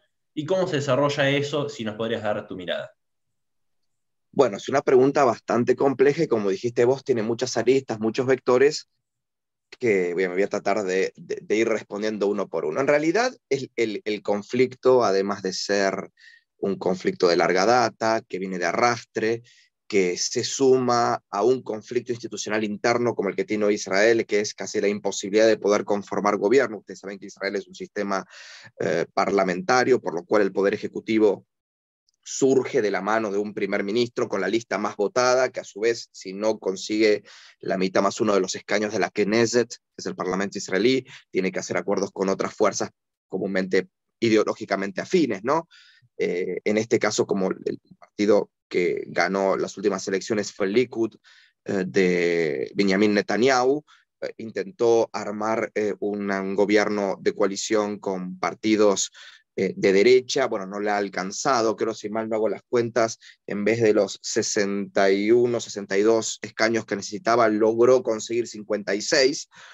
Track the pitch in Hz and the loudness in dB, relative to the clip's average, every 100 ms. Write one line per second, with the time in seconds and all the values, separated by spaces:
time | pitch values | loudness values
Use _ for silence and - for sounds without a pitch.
0 | _ _ _ - 151 190 180 143 135 127 | _ _ _ -10 -2 0 2 0 0 2
1 | 143 147 139 139 139 151 - - 110 107 | 2 2 2 0 -2 -4 -4 -6 -8 -6
2 | 113 110 104 104 - 92 85 73 - _ | -4 -4 -2 -4 -6 -10 -6 -6 -8 _
3 | _ _ _ _ _ _ _ _ _ _ | _ _ _ _ _ _ _ _ _ _
4 | _ _ _ - 123 98 - 135 - 131 | _ _ _ 0 0 0 -2 -2 4 6
5 | 135 139 131 110 - 117 120 127 139 127 | 6 4 2 0 -2 0 2 2 2 2
6 | 135 147 156 113 101 95 120 120 120 135 | 0 0 0 0 0 -2 -2 2 2 2
7 | - 117 107 120 123 117 117 135 131 110 | 0 -2 -2 -4 -4 0 2 2 0 -4
8 | 110 110 127 131 - 123 143 - - _ | -2 -2 0 0 2 4 4 2 -12 _
9 | _ _ _ _ _ _ _ - 120 98 | _ _ _ _ _ _ _ -4 0 2
10 | 87 87 92 90 101 104 101 104 95 92 | 0 -2 -2 0 -2 -2 -2 -2 -2 -2
11 | 92 - 85 - 87 107 110 107 - 101 | -2 -6 -10 -10 -2 0 0 -2 -4 -6
12 | 107 107 101 101 95 82 76 117 139 147 | -6 -2 -2 -2 -4 -4 -4 -2 0 2
13 | 160 202 254 - _ 135 127 - 110 98 | 2 0 -2 -6 _ -6 -4 -4 -4 -4
14 | - 104 - 104 - 123 127 123 127 127 | -6 -6 -4 -4 -2 0 0 2 4 4
15 | 107 98 101 101 95 92 - 101 98 92 | 4 2 -2 -4 -6 -6 -2 0 0 -2
16 | 87 _ - _ _ _ 98 92 92 92 | -8 _ -20 _ _ _ -4 -2 -2 -2
17 | 98 - 90 85 85 90 101 123 113 - | -4 2 4 4 4 2 4 4 2 0
18 | 113 113 - 92 95 90 87 113 120 120 | -2 -2 -4 -8 -6 -4 -2 2 0 0
19 | - - 110 120 - _ _ _ _ 101 | -6 -4 -2 -2 -8 _ _ _ _ 2
20 | 90 90 - 120 - - 135 131 123 120 | 2 0 -4 -4 -4 2 4 4 4 2
21 | 120 117 - 101 113 131 - 107 - 120 | 2 -2 -4 0 2 0 -2 -10 -6 -6
22 | 113 120 110 104 104 110 107 101 120 120 | -4 -8 -8 -10 -4 -4 -4 -2 0 0
23 | 120 107 98 92 95 107 104 101 95 95 | 0 -2 -4 -4 -4 0 0 0 -2 2
24 | 113 117 104 104 107 - 92 107 101 104 | 4 2 0 -2 -2 -8 -6 -2 -2 -2
25 | 98 - 98 104 113 107 98 104 98 101 | -4 -6 0 4 4 4 2 2 2 -4
26 | - 98 101 104 101 135 117 104 - 92 | -2 -2 0 0 2 2 0 -6 -14 -16
27 | 95 101 98 - 98 101 92 95 92 104 | -14 -14 -16 -8 -6 -6 -8 -14 -10 -6
28 | 101 95 - - - - - - 92 82 | -4 -4 -6 -18 -20 -20 -20 -6 -2 0
29 | - - 95 98 92 90 92 127 120 120 | -2 -2 0 2 0 -2 0 2 4 2
30 | - 82 90 104 98 98 98 104 104 107 | 0 -6 0 2 2 2 0 0 -6 -8
31 | - 110 107 90 _ _ _ _ _ _ | -2 4 4 2 _ _ _ _ _ _
32 | _ _ - - 135 131 - 139 104 95 | _ _ -14 0 2 2 2 0 0 -2
33 | 98 110 107 101 104 101 98 101 101 113 | -2 -2 0 -4 -4 -4 -4 -2 -2 -2
34 | 120 - 113 101 92 113 - 98 104 - | -2 -2 -4 -2 -2 -2 -2 -4 -4 -2
35 | 98 127 123 127 127 92 95 98 113 117 | -2 2 2 2 0 -4 -12 -2 -2 -2
36 | - - 95 95 110 107 98 95 - 107 | -8 -16 -12 -4 -2 -2 -4 -6 -4 2
37 | 110 104 - - - _ - 95 95 101 | 4 2 -2 -20 -20 _ -6 -2 0 0
38 | 98 - 107 98 92 104 - 104 104 104 | 0 0 2 2 0 -6 -4 -2 -2 -2
39 | 90 - 98 113 113 120 117 - _ - | -2 0 0 2 2 2 -2 -8 _ -12
40 | 92 92 92 95 101 101 - 95 120 131 | -10 -6 -4 -2 -4 -6 -4 0 2 2
41 | 131 - _ 90 95 92 - - 92 98 | -4 -18 _ -4 -2 -4 -6 -4 -2 -2
42 | 98 - 95 95 95 - 104 - 104 _ | -2 -2 -2 -2 -4 0 0 0 -6 _
43 | _ _ _ 95 98 98 95 95 92 _ | _ _ _ -6 -4 -2 0 0 -2 _
44 | _ _ 113 107 101 - 107 98 98 92 | _ _ 2 4 2 -4 -4 -4 -4 -6
45 | 92 185 131 98 113 156 - - - _ | 0 0 0 -2 -2 -2 -4 -20 -20 _
46 | _ - 92 90 95 87 - 107 113 107 | _ -4 -4 -2 -4 -4 -2 -2 0 0
47 | 104 - 104 98 92 - - - _ - | 2 0 0 0 -2 -4 -6 -10 _ -20
48 | - - 104 104 - _ _ 95 85 62 | -16 -2 2 2 2 _ _ -2 0 -2
49 | - 87 87 98 98 82 92 - 101 95 | -4 -2 0 0 0 0 -4 -2 -2 -2
50 | - 95 - 107 98 - 98 110 123 117 | -4 -4 -2 -4 -4 -6 0 0 0 -2
51 | 113 - _ _ _ _ - 98 92 101 | -4 -4 _ _ _ _ -6 -4 0 2
52 | 92 90 85 85 80 67 53 101 98 95 | 2 2 2 0 0 -2 -4 0 2 4
53 | 107 101 95 104 131 127 131 151 - _ | 4 2 0 0 2 4 2 0 -4 _
54 | _ _ - - 113 101 95 - 120 117 | _ _ -12 -12 -10 -8 -8 0 4 4
55 | 110 104 104 104 107 113 107 107 107 - | 2 -4 -8 -4 -2 -2 -2 -2 -2 -2
56 | 104 101 101 98 95 98 98 107 104 104 | -4 -4 -4 -2 -2 0 4 4 4 0
57 | 98 90 104 - 98 98 - 110 104 104 | -2 -2 -4 0 -2 -2 -2 0 0 -4
58 | 101 92 90 92 85 - 110 107 104 98 | -6 -6 -8 -6 -6 -4 0 4 4 2
59 | - - - - _ - 95 92 98 95 | -4 -10 -20 -20 _ -4 -4 2 4 6
60 | 110 127 127 143 123 110 92 101 104 104 | 6 6 4 -2 -2 -4 -6 -6 -2 -2
61 | 101 92 92 - 147 123 113 101 110 107 | -2 -4 -6 -4 0 2 2 0 -4 -4
62 | 104 110 110 113 107 98 _ 123 120 120 | -6 -6 -4 -2 -2 -4 _ -2 0 0
63 | 113 - - _ - 101 104 113 110 104 | -2 -4 -16 _ -10 -2 0 4 4 4
64 | 98 - - 117 101 110 101 101 95 107 | 2 -4 -4 -4 -2 -2 -2 -2 -2 0
65 | 98 98 104 120 120 117 - 104 101 98 | 2 2 4 4 4 -2 -6 -10 -2 2
66 | 107 113 107 - 107 - 113 113 110 101 | 4 2 0 -8 -12 -2 0 0 -2 -8
67 | - 104 110 117 113 107 110 117 123 127 | -6 -6 0 2 2 4 2 4 6 4
68 | 127 110 - 117 113 104 104 104 101 104 | 2 -4 -4 -4 -4 -10 -6 -6 -2 -4
69 | 104 156 135 160 - - - | 0 2 2 0 -12 -20 -20